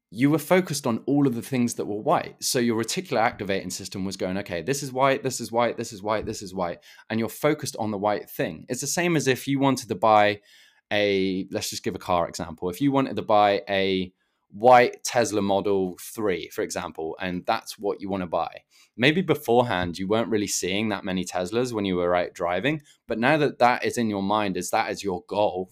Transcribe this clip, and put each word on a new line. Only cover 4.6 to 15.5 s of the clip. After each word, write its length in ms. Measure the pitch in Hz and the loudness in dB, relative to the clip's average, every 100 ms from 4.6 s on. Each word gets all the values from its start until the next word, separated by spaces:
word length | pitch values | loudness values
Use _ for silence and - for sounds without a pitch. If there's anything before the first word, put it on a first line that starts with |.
this 200 | 85 143 | -2 -4
is 100 | 143 | -4
white, 320 | 127 135 135 | 0 2 2
this 160 | 135 117 | -2 -6
is 120 | 110 | -4
white, 260 | 117 120 - | 0 0 0
this 160 | 113 | -8
is 80 | 101 | -6
white, 240 | 104 107 101 | -2 -2 -2
this 160 | 104 | -8
is 120 | 95 | -8
white," 260 | 92 87 85 - - - | -6 -4 -6 -14 -20 -6
and 100 | 110 | -4
you're 100 | 110 | -4
focused 460 | - 151 151 - - | 0 0 0 -4 -6
on 140 | 107 | -6
the 60 | 104 | -2
white 320 | 104 104 - | 0 -2 -4
thing. 360 | - 123 80 - | -6 -6 -6 -8
It's 120 | 127 | -6
the 60 | 139 | -4
same 280 | - 175 160 | -2 0 2
as 120 | 123 | 2
if 200 | 123 - | 0 0
you 120 | 139 | 2
wanted 280 | 135 127 107 | 2 2 -2
to 60 | 101 | 0
buy 460 | 110 107 104 104 _ - _ _ - | 6 6 6 2 _ -20 _ _ -4
a, 560 | 104 104 98 95 92 - | 0 2 2 2 -2 -4
let's 180 | 104 - | -6 -6
just 140 | 107 | -6
give 100 | 117 | -6
a 60 | 92 | -6
car 280 | - 90 85 | -2 0 0
example. 420 | - 85 80 90 | -4 -10 -6 -6
If 120 | 87 | 0
you 100 | 139 | 0
wanted 240 | 135 131 104 | 2 0 -2
to 40 | |
buy 400 | 92 107 104 101 - | 2 4 6 4 0
a 420 | 98 95 95 90 _ _ _ _ | 0 2 0 -2 _ _ _ _
white 520 | 98 120 123 123 - | 2 8 10 8 2
Tesla 400 | - 123 107 104 | -2 0 2 2
Model 520 | 101 | 2